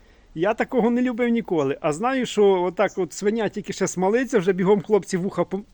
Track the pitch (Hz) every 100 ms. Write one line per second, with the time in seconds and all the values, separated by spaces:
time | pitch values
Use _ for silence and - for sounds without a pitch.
0 | _ - _ 160 196 233 240 254 220 240
1 | 254 233 240 233 - 165 135 139 156 147
2 | 240 262 233 208 202 185 180 175 190 -
3 | 180 - 202 233 202 214 - - 190 180
4 | 190 233 254 226 175 185 185 208 - 208
5 | - 180 190 - 175 196 -